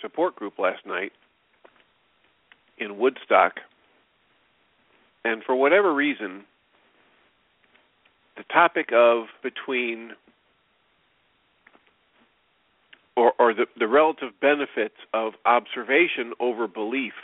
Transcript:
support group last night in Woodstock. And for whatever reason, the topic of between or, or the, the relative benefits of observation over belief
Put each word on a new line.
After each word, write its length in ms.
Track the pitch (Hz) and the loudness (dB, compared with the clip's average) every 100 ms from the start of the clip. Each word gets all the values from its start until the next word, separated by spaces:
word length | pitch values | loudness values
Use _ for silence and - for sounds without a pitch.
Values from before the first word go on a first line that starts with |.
support 340 | 107 - 175 - | -10 -4 -4 -4
group 220 | 104 - | -10 -4
last 280 | 95 104 - | -4 -4 -8
night 260 | 90 98 - _ _ _ _ _ _ _ _ _ _ _ _ _ _ _ - | -8 -8 -12 _ _ _ _ _ _ _ _ _ _ _ _ _ _ _ -14
in 180 | 107 101 | -12 -2
Woodstock. 560 | 127 131 - 95 87 - - _ _ _ _ _ _ _ _ _ _ _ _ _ _ _ | -2 -2 0 4 4 0 -16 _ _ _ _ _ _ _ _ _ _ _ _ _ _ _
And 200 | 117 110 | -6 -6
for 120 | 107 127 | -2 0
whatever 380 | 139 185 202 | 4 4 4
reason, 520 | 143 147 127 104 92 101 _ _ _ _ _ _ _ _ _ _ _ _ _ _ _ _ _ _ - | 0 -2 -4 -10 -12 -20 _ _ _ _ _ _ _ _ _ _ _ _ _ _ _ _ _ _ -20
the 60 | 104 | -4
topic 380 | - 170 - 151 | 0 0 0 0
of 340 | 120 120 117 110 - | 4 4 4 -2 -12
between 680 | 131 - - 127 120 113 117 - _ _ _ _ _ _ _ _ _ _ _ _ _ _ _ _ _ _ _ _ _ _ _ _ _ _ _ _ _ - | -12 -10 -8 -6 -6 -8 -14 -20 _ _ _ _ _ _ _ _ _ _ _ _ _ _ _ _ _ _ _ _ _ _ _ _ _ _ _ _ _ 2
or, 180 | 117 - | 4 6
or 140 | 120 | 4
the, 120 | 107 - - | 4 -2 -2
the 100 | 113 | 2
relative 420 | 135 156 156 131 - | 4 4 0 -10 -2
benefits 540 | 139 147 135 - 107 - - | 0 0 -2 -6 -6 -8 -8
of 200 | 110 110 104 - | -6 -4 -2 2
observation 880 | 120 107 131 110 131 120 - 120 - | 2 0 -8 0 2 2 -2 -8 -4
over 280 | 123 113 110 | -4 -2 -6
belief 460 | 110 107 131 120 - | -6 -6 -6 -8 -12